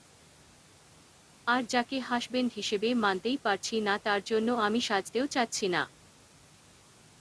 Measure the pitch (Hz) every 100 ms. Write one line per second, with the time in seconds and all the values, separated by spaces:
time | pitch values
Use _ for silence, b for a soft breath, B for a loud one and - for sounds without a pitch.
0 | - - - - - - - - - -
1 | - - - - - 247 233 247 233 269
2 | 240 240 - 247 247 208 - 208 220 247
3 | 202 185 233 277 226 196 - 226 208 208
4 | 220 202 196 220 226 240 208 226 - 196
5 | - 233 285 277 233 - 196 165 135 -
6 | - - - - - - - - - -
7 | - -